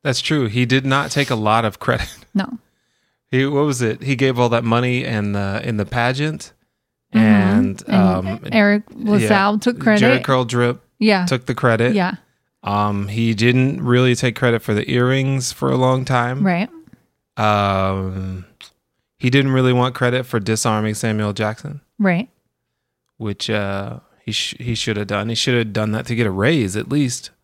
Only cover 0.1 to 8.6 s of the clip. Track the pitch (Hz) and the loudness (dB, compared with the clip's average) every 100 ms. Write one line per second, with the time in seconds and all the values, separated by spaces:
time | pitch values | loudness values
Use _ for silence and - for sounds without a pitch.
0.1 | 123 - 156 117 117 120 131 135 135 139 | -4 0 0 0 0 2 0 2 -2 0
1.1 | 143 139 120 107 110 113 - - 120 - | -2 -2 0 2 2 0 -2 -4 -2 -4
2.1 | - _ 202 190 240 _ _ _ _ _ | -12 _ -4 -4 -10 _ _ _ _ _
3.1 | _ _ 131 135 143 147 123 117 - 131 | _ _ -2 0 0 0 0 -2 -2 -4
4.1 | 127 131 123 120 117 117 117 123 123 - | 0 0 2 2 2 2 0 0 -2 -2
5.1 | 110 104 101 98 98 - 107 101 123 120 | -2 -2 -2 -2 -4 -4 -4 -2 -2 -2
6.1 | 131 151 151 - _ _ _ _ _ _ | -2 -4 -6 -14 _ _ _ _ _ _
7.1 | - 110 107 - 151 98 - - 190 185 | 2 4 4 4 2 0 -4 0 4 4
8.1 | 185 - 220 - 226 | 2 -2 -6 -2 2